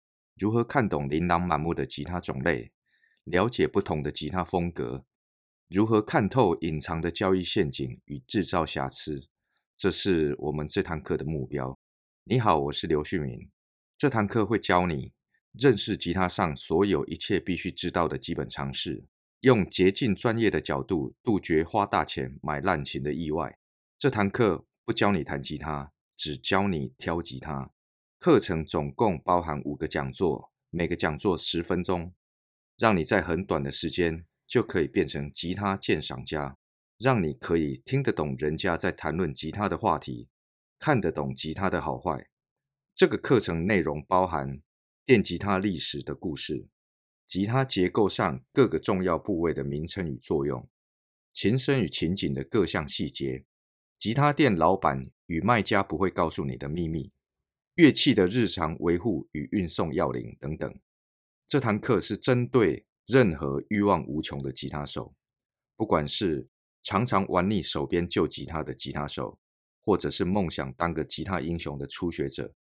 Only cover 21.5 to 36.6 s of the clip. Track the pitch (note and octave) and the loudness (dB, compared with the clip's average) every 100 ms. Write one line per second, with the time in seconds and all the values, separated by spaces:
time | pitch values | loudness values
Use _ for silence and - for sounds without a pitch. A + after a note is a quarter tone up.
21.5 | D#2+ D#2+ A2 G2+ G2 D2+ - C2 C#2 - | 2 2 0 2 0 0 -4 -6 -6 -6
22.5 | D2 E2 D#2+ C#2 C#2+ C#2 D2 D#2+ D#2 D2 | -4 0 -2 -2 -6 -4 -4 -4 -4 -4
23.5 | - _ _ _ _ C#3+ G#2+ G2 - A2+ | -10 _ _ _ _ -2 2 0 4 2
24.5 | D#2 - _ - - G#2 F#2+ - C#2+ C2+ | 2 -6 _ -6 0 2 2 0 -6 -6
25.5 | D2 D2+ D2 C#2+ _ _ - D#2 C#2 - | -8 -6 -6 -8 _ _ -8 -6 -6 0
26.5 | F#2+ G2+ F#2+ C2+ - F2 E2+ E2 C2 - | 2 2 0 -4 -6 -4 -4 -4 -10 -8
27.5 | C#2 C2+ _ _ _ _ _ - C3 - | -8 -10 _ _ _ _ _ 4 6 4
28.5 | E2+ D#2 E2+ C#2+ C2+ A2+ D#2+ - F2+ E2 | -2 -2 -2 -4 0 0 0 2 0 2
29.5 | C#2+ - C#2+ D2+ E2 C2+ - F2+ C2+ - | -6 -6 -6 -4 -2 -4 0 0 0 -8
30.5 | _ _ E2+ E2+ F2 F2+ D2+ G#2 E2+ - | _ _ -4 -2 0 -2 0 0 0 0
31.5 | E2 E2+ F2+ F2 F2+ E2+ - _ _ _ | -2 0 -2 0 -2 -4 -14 _ _ _
32.5 | _ _ _ A2+ F#2+ D#2 G#2 F2 E2 F#2+ | _ _ _ 4 4 2 2 2 -2 0
33.5 | E2 C#2 - - - E2+ E2 F2 _ _ | -2 -2 -4 -4 0 0 0 -10 _ _
34.5 | B2 - F#2 C#2+ - D2+ D2+ C#2+ - E2+ | 0 0 0 0 0 0 -2 -8 -6 -6
35.5 | F#2 G2+ F#2+ - F2+ C#2+ B1+ B1+ D2+ C#2 | -4 -2 -2 -2 -2 -2 -10 -6 -6 -6
36.5 | C2+ | -10